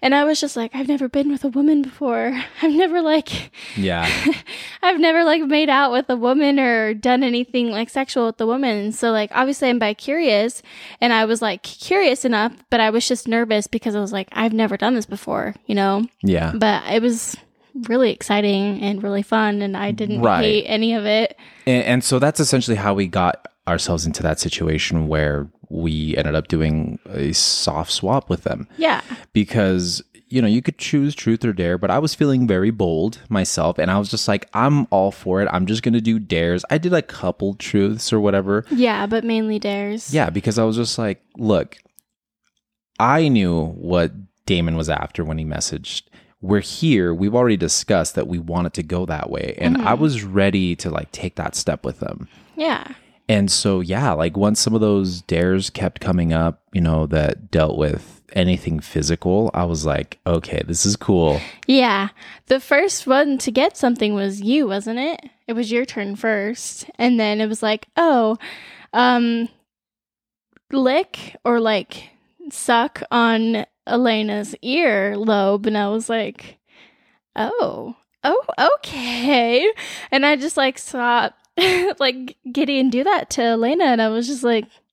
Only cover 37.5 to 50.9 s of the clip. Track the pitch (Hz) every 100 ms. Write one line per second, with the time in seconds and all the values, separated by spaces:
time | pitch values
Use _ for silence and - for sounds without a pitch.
37.5 | 98 - 104 98 110 - 110 104 98 95
38.5 | 101 113 254 247 208 202 226 226 226 220
39.5 | 214 202 202 202 214 - 143 139 101 127
40.5 | 107 113 110 117 - 113 95 _ - 110
41.5 | 98 - - _ _ _ _ _ _ _
42.5 | _ _ _ _ _ 113 147 160 123 95
43.5 | 85 78 85 85 87 82 - 98 _ -
44.5 | 92 85 80 80 80 - - 78 80 78
45.5 | 76 - 76 - - _ - _ _ 92
46.5 | 101 92 - 160 120 87 85 98 117 123
47.5 | 104 82 - - 98 80 - - 87 82
48.5 | 85 87 - 80 87 92 - - - -
49.5 | - - 262 220 214 156 127 101 95 98
50.5 | 98 92 85 90